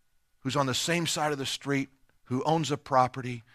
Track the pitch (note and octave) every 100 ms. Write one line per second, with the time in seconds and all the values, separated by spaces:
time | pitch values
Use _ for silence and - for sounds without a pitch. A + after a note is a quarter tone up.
0 | _ _ _ _ C3 C#3 C3+ B2 - E3+
1 | E3 F3+ D3+ C#3+ C3 - C#3 C#3 C3+ _
2 | _ _ - B2+ - E3 C#3 C#3+ - C3+
3 | B2+ C3+ B2 A#2+ -